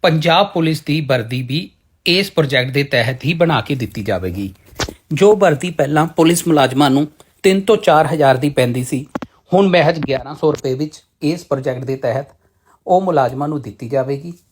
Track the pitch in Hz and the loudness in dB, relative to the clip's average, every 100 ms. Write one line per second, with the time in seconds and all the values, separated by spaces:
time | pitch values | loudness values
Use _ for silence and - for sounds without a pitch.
0 | 180 160 165 165 202 175 160 160 - 151 | 2 0 2 2 0 0 -2 -2 -4 -4
1 | 139 131 110 127 123 143 196 _ _ _ | -2 -2 -2 -6 -6 -6 -8 _ _ _
2 | - 180 196 - 143 131 127 135 139 123 | -2 0 0 -2 0 0 0 -2 0 0
3 | 117 127 135 165 170 139 - 123 107 - | -2 -2 -4 0 2 0 -2 -4 -4 -6
4 | 104 92 92 90 98 - _ - - - | -4 -4 -4 -6 -8 -10 _ -8 -8 -8
5 | _ 147 202 208 190 143 139 143 139 151 | _ 2 4 6 4 2 -4 -4 0 0
6 | 165 - 160 170 170 151 131 127 143 135 | 0 2 2 2 2 2 2 2 2 2
7 | 151 _ _ _ 190 190 196 214 190 156 | 0 _ _ _ 2 2 2 2 4 4
8 | 156 160 139 127 147 143 123 123 127 131 | 2 2 2 4 0 0 0 0 -4 -6
9 | 143 - - _ _ 180 196 180 151 165 | -8 -14 -14 _ _ 2 4 4 2 0
10 | 139 131 131 151 156 147 135 131 151 - | -4 -4 -6 -2 -2 -2 -4 -4 -6 -10
11 | _ _ 147 170 - 135 131 127 131 131 | _ _ -4 -4 -4 -4 -4 -6 -6 -4
12 | 127 131 143 _ _ _ _ _ - 185 | -4 -4 -8 _ _ _ _ _ 0 0
13 | 190 156 123 127 147 151 120 - 117 135 | 2 0 0 -2 -6 -6 -10 -14 -4 -4
14 | 131 139 170 170 _ | -2 -6 -10 -18 _